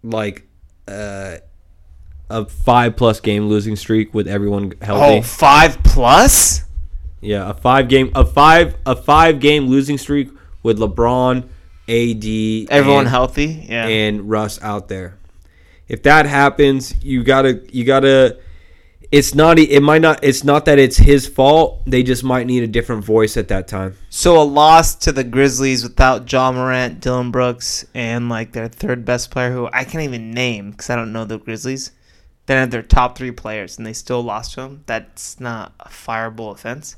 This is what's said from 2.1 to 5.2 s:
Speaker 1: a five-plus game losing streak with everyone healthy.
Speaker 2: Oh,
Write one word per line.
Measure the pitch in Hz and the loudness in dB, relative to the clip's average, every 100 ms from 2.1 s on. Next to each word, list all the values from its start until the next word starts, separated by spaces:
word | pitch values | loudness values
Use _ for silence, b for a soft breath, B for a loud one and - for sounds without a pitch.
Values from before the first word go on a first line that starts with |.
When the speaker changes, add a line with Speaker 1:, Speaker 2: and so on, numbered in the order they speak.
| - - | -20 -10
Speaker 1:
a | 110 104 | -10 -8
five-plus | - - 123 120 - 120 107 | -4 2 2 2 0 0 0
game | 110 104 104 | -4 -2 0
losing | 107 104 104 | -2 -2 -10
streak | - 113 107 | -2 -2 -2
with | 107 95 | -4 -4
everyone | 101 101 101 98 - | -4 -4 -4 -6 -10
healthy. | 101 127 143 | -6 2 4
Speaker 2:
Oh, | 127 | 4